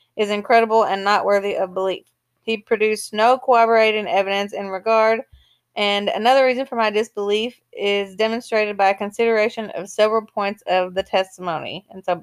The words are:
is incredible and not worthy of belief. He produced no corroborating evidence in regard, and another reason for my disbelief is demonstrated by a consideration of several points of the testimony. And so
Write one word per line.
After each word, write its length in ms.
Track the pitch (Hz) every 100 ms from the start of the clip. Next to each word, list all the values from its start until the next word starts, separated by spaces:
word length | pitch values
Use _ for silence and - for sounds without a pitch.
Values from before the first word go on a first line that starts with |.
| _ -
is 120 | 208
incredible 560 | 208 202 233 226 226
and 180 | 196 196
not 220 | 196 208
worthy 320 | 196 202 202 -
of 160 | 190
belief. 320 | 185 190 180 _ _ _ _
He 160 | - 214
produced 560 | - 220 214 214 -
no 240 | 208 226 254
corroborating 680 | - 233 226 226 220 214 208
evidence 460 | 190 196 196 202
in 160 | 202 196
regard, 540 | 190 220 226 220 226 - - _ _ _
and 360 | - 208 202 208
another 340 | - 226 269
reason 220 | 262 247 269
for 100 | 233
my 140 | 214
disbelief 680 | 208 226 - 202 214 240 - _
is 420 | - 202 202 196
demonstrated 640 | 190 220 226 - 220 208 208
by 140 | 196
a 40 |
consideration 760 | 202 208 208 233 220 214 233 214
of 180 | - 196
several 320 | - 214 220 214
points 360 | - 202 208 -
of 260 | 185 185
the 80 | 185
testimony. 840 | 196 190 190 - 180 156 123 156 -
And 160 | 190
so 160 | 185 175